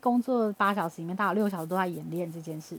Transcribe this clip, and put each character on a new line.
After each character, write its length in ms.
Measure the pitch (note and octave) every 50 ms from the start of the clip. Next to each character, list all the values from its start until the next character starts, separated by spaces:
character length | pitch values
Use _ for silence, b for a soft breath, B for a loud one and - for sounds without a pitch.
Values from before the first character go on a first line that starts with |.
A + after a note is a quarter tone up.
| -
工 180 | B3+ A#3+ B3
作 320 | A#3 - B3+ A#3+ A3+ G#3+ G3+
八 220 | - G#3 G3 G3+
小 120 | G#3 E3+
时 120 | E3 - -
里 60 | E3
面 120 | E3+ F3+
大 80 | F#3+ G#3+
概 60 | G3
有 40 | F3
六 140 | G#3+ G#3+ G3+
小 140 | G3 F3 D#3+
时 40 |
都 80 | E3 F3+
在 120 | F#3+ F#3
演 240 | F3+ E3+ D#3+ D3+ D#3+
练 200 | D#3+ F3 F3+ E3
这 80 | D#3+ E3+
件 220 | D#3+ E3 D#3 D#3
事 180 | D#3 - E3+